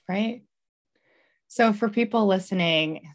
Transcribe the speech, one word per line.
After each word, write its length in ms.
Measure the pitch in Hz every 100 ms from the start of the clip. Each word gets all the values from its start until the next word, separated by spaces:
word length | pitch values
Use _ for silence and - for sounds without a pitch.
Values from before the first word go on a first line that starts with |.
| -
Right. 360 | 190 226 247 - _ _ _ _ _ _ _ _ _ _
So 260 | - 226
for 160 | 208 226
people 380 | 220 226 233 208
listening, 840 | 190 180 190 170 160 156 156 160